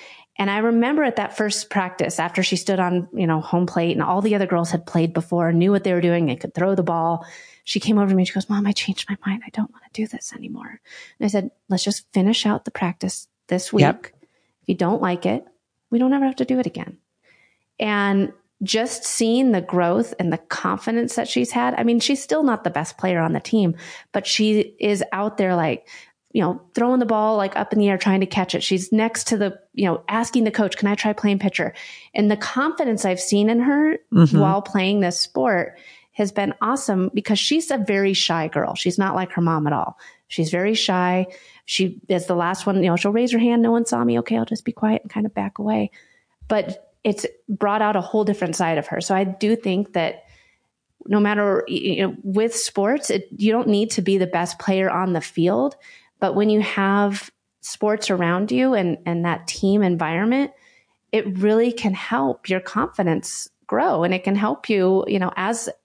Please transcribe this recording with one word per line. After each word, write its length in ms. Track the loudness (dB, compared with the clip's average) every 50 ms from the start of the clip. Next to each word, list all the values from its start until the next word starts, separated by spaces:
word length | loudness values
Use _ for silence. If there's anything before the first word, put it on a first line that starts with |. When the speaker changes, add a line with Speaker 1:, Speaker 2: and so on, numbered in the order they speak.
| -20 -20 -20 -20 -20 _ _
Speaker 1:
And 140 | -4 -2 -2
I 80 | 0 0
remember 440 | 0 2 4 4 2 2 2 2 0
at 140 | 0 0
that 200 | -2 -4 -4 -4
first 320 | -2 -2 -2 -2 -4 -6 -4
practice, 500 | -2 -2 -2 -2 -2 -4 -4 -2 -2 -2
after 220 | -4 -2 -2 -2 0
she 140 | 0 0
stood 220 | -2 -2 -2 0 0
on, 300 | 0 0 0 -2 -2 -4 -4
you 140 | -2 0
know, 140 | 2 2 0
home 260 | 0 0 0 0 0
plate 260 | 0 0 0 0 0 0
and 100 | 0 0
all 180 | 0 0 0
the 140 | 2 2 2
other 120 | 2 0
girls 240 | 0 0 0 0 0
had 160 | -2 -4 -6
played 260 | -2 0 0 0 2 0
before, 400 | -4 -4 -2 -2 0 2 2 2
knew 200 | 4 4 4 2
what 120 | 2 2
they 80 | 0 0
were 80 | 2
doing 300 | 2 2 2 2 2 0
and 80 | -2 -4
could 140 | -6 -8 -4
throw 200 | -2 0 0 2
the 80 | 0 0
ball, 440 | 0 0 0 0 0 -2 -4 -6 -12 -20 -20 -20 -20 -20 _ _
she 160 | -6 -6 -4
came 180 | 0 2 2 2
over 100 | 4 4
to 60 | 4
me 80 | 2 2
and 60 | 0
she 60 | 0
goes, 140 | -6 -4 -2
"Mom, 180 | -2 -2 0
I 60 | 0 -2
changed 360 | -2 -2 -4 -6 -6 -6 -8
my 80 | -8 -6 -4
mind. 160 | -6 -6 -6 -8
I 40 | -10
don't 200 | -6 -6 -6 -6
wanna 140 | -6 -18 _ _ _
do 140 | -8 -8
this 260 | -8 -8 -12 -14 -14 -14
anymore." 480 | -14 -14 -12 -14 -14 -14 -16 -18 -20 _ -20 -20 -20 -20 -20 -10 _
And 60 | -4
I 40 | 0
said, 220 | 0 0 -2 -4 -10 _ _ _
"Let's 160 | -2 -2 0
just 260 | -2 -4 -4 -8 _ _
finish 340 | 2 2 2 2 2 2
out 180 | 0 0 -2 -4
the 60 | -10
practice 580 | -6 -4 -4 -4 -4 -4 -6 -6 -6 -8 -14 _ _ _ _ -4
this 240 | -4 -4 -4 -2 2
week. 100 | 4 4
Speaker 2:
Yep. 240 | 4 4 0 -8 -18 -20 _ -20 _ _ _ _ _ _ _ _
Speaker 1:
If 60 | -4
you 60 | -2
don't 280 | 0 0 0 0 0 0
like 240 | -2 -2 -2 -2
it, 180 | -2 -2 -2 -6 -10 _ _ _ _ _ _ _ _
we 80 | 0 2
don't 140 | 2 2 2
ever 120 | 2 2
have 120 | 0 0
to 80 | -2 -2
do 140 | -2 0 0
it 60 | 0
again." 320 | -2 -4 -8 -12 -14 -16 -20 _ _ _ _ _ _ _ _ _ _ _ _ _ _ _ _
And 520 | -2 0 0 2 2 2 2 2 0 0 -4 _ _ _ _ _ -6
just 420 | -2 0 0 -2 -2 -4 -8 -8
seeing 480 | -6 -2 -2 0 2 2 4 4 4 2
the 80 | 2
growth 540 | 0 0 0 2 2 2 2 0 0 -2 -4 -4
and 140 | -2 -2 -2
the 60 | -4
confidence 760 | -6 _ -10 -6 -2 -4 -4 -2 -4 -2 -2 -2 -2 -2 -2
that 140 | -4 -4 -2
she's 240 | -2 -2 -2 0 0
had. 220 | -2 0 0 0
I 100 | 0 0
mean, 160 | 2 2 2
she's 200 | 2 0 -2 -2
still 220 | -2 -2 0 2 2
not 220 | 2 0 0 -2
the 60 | -4
best 280 | -2 -2 -4 -6 -6 -4
player 220 | -2 0 0 2
on 120 | 2 0 0
the 60 | -2
team, 380 | -2 0 0 2 2 2 0 -2 -8 -16 -18 -20 -20 _
but 160 | -6 -6 -4
she 480 | -2 0 0 2 2 4 2 2 0 -4 _
is 240 | 0 0 0 0 -2 -4 -4
out 240 | -4 -4 -4 0
there, 180 | 0 0 2 2
like, 320 | 2 2 0 0 -2 -6 -16 -20 -20 -20 -20 _ _ _ _ _
you 100 | 0 2
know, 180 | 2 0 -4 -8 _ _
throwing 240 | 0 2 2 2 2
the 80 | 2
ball, 300 | 2 2 2 2 2 2
like, 180 | 2 0 0 -2
up 160 | -4 -4 0 2
in 60 | 2
the 100 | 4 4
air, 80 | 4
trying 220 | 2 2 2 4 4
to 80 | 2
catch 300 | 0 0 -2 -2 0 -2
it. 80 | -4 -2
She's 260 | 0 0 -2 0 0
next 380 | 0 2 2 0 -2 -4 -2 -2
to 80 | 0
the, 240 | 0 0 -2 -2 -6 _ _ _
you 100 | -2 0
know, 180 | 0 0 -2 -4 -4
asking 340 | -2 -2 -2 0 2 2 2
the 80 | 2
coach, 260 | 2 2 0 0 0
"Can 120 | 0 0 0
I 80 | 0
try 160 | 0 0 -2 -2
playing 260 | 0 0 0 0 2
pitcher?" 340 | 0 -2 0 0 -4 -4 -6 -10 -18 -18 -20 -20 -20 -8 _
And 140 | 0 2 2
the 60 | 2
confidence 680 | 0 -2 -6 -2 -2 -2 -2 0 -2 -2 -2 -2 0 0
I've 160 | -2 -2 -2
seen 280 | -2 0 2 2 4 4
in 120 | 2 2
her 380 | 2 2 2 4 2 2 0 -2 -4 _ 6
Speaker 2:
Mm-hmm. 260 | 6 6 6 6 4
Speaker 1:
while 200 | 4 4 4 2 -2
playing 380 | -2 -2 0 0 2 2 2
this 200 | 2 0 0 -2
sport 580 | -6 -4 _ 0 0 2 2 2 0 -2 -8 -16 -20 -20 -20 -20 _ _ _
has 200 | -4 -2 -2 0
been 200 | -2 -2 -2 -2 -4
awesome 520 | -2 -2 -2 -2 0 0 0 2 0 0 -2
because 240 | -4 0 0 0 0
she's 320 | 2 0 0 0 0 0
a 80 | -2 -2
very 340 | 0 0 2 2 2 2 2
shy 360 | 0 0 0 0 0 0 -2
girl. 260 | -2 -2 -2 -2 -4
She's 240 | -2 -2 0 2 2
not 160 | 0 0 0
like 160 | -2 -4 -2 -2
her 60 | 0
mom 280 | 2 2 2 2 0 0
at 40 | 0
all. 240 | 0 -2 -4 -8 _ -20 -20 -20 _ _
She's 240 | _ -4 -4 -2 -2
very 240 | 0 -2 0 0 0
shy. 540 | 0 0 0 0 2 2 2 2 0 0 -2 -6 -18 -20 -20 -20 -20 _
She 360 | -8 -2 -2 -2 -2 -2 -8 -6 -2
is 180 | -2 -2 0
the 80 | 0 -2
last 320 | 0 0 -2 -2 -2 -2
one, 160 | 0 2 2 2
you 80 | 2
know, 60 | 2
she'll 160 | 2 0 0 2
raise 180 | 2 0 2
her 80 | 2 2
hand. 240 | 2 4 4 4 4
"No 80 | 4
one 160 | 4 2 2
saw 160 | 0 0 0 0
me. 140 | 2 2 0
Okay, 180 | 0 0 0
I'll 80 | -2 0
just 200 | -2 -4 -6 -6
be 80 | -6 -4
quiet 300 | -2 0 0 0 0 -2
and 80 | -6 -6
kind 140 | -4 -4
of 60 | -4 -4
back 280 | -4 -6 -6 -8 -6
away." 320 | -4 -2 0 0 -2 -4 -6 -12 -20 _ _ _ _ _ _ _ -6 -2
But 360 | -2 -2 -2 -4 -8 -10 -12 _ _ _ _
it's 200 | -2 -2 -2 -4 -8 -8 _ _ -8
brought 320 | -4 -2 0 0 2 2
out 140 | 0 2 0
a 40 | 0
whole 240 | -2 0 0 0 0
different 320 | 0 0 -2 -2 -4 -2
side 200 | -2 0 0 0
of 120 | -2 -2 -4
her. 120 | -6 -6
So 140 | -2 0 0
I 80 | 0 0
do 300 | -2 -2 -2 0 0 0
think 380 | 0 0 -2 -2 -2 -2 -2 -2
that 320 | -2 -2 -2 -4 -8 -16 _ -20 _ _ _ _ _ _ _ _ _ _ _ _ _ -4
no 140 | 0 2 2
matter, 440 | 4 4 2 2 2 2 2 0 0 -2
y-, 60 | -4
you 320 | -4 -2 -2 0 0 0 -2
know, 80 | -2 -6 -8
with 300 | -2 0 0 0 0 -2
sports, 540 | -4 -6 -4 -2 -2 0 0 0 0 -2 -2
it, 200 | -4 -4 -4 -6 -6
you 180 | 0 2 2 2
don't 160 | 2 2 2
need 240 | 2 2 2 0 -2
to 100 | -2 0
be 160 | 2 2 2
the 80 | 2
best 320 | 0 0 -2 -2 -2 -6 -6
player 320 | -2 0 2 2 2 0
on 220 | 0 0 0 0 -2
the 80 | -2
field. 560 | -4 -4 -2 0 2 2 2 2 0 -2 -4 -6 _ -20 -20 -20 _ _ _ _
But 140 | -2 0 2
when 160 | 2 2 4
you 100 | 4 2
have 680 | 2 0 0 0 2 2 4 4 2 2 0 -4 -8 -14 _ _ _ _ _ _
sports 500 | -16 -14 -8 -4 0 0 0 0 -2 -2
around 400 | 0 0 2 2 2 0 0 0
you 240 | 0 0 2 2 2
and, 240 | 2 0 0 -2 -2 -4
and 180 | -4 -2 -2 0
that 220 | -2 -2 -4 -6
team 360 | -10 -8 -2 0 2 4 4 4
environment, 680 | 2 2 0 -2 -2 -2 0 0 0 2 0 0 -2 -6 _ _ _ _ _ _ _ _ _ _ _ -2
it 260 | -2 -2 -2 -4 0
really 320 | 2 2 4 4 4 2
can 240 | 0 -2 -2 -2 -2
help 540 | -2 -4 -4 -2 -2 0 -2 -2 -4 _ -4
your 120 | -4 -4
confidence 880 | -4 -4 -4 -2 -4 -2 -2 -2 0 0 0 0 -2 -6 -10 -10 -12 -14 _ _ _ -4
grow. 340 | -2 0 2 2 0 0 0
And 100 | 0 0
it 120 | -2 0
can 100 | 0 0
help 340 | 0 0 0 -2 -4 -2 0
you, 360 | 2 4 4 4 4 2 2
you 140 | 2 0 0
know, 120 | 0 -2 -2
as, 320 | -4 -4 -2 -4 -4 -6 -10 -12 -10 _